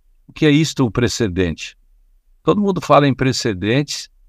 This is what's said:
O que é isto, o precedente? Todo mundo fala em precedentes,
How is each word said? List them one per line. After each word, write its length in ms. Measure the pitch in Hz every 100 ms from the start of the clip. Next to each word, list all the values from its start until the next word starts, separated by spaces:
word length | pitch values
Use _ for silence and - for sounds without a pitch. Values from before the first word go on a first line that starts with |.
| _ _ -
O 40 |
que 140 | - 156
é 60 |
isto, 340 | 143 156 - 120
o 60 |
precedente? 840 | 123 117 - 110 87 87 - - - _ _ _ _ _ _
Todo 180 | - 190
mundo 180 | 196 175
fala 280 | - 143 143
em 60 |
precedentes, 960 | 120 131 120 120 92 101 131 151 - - _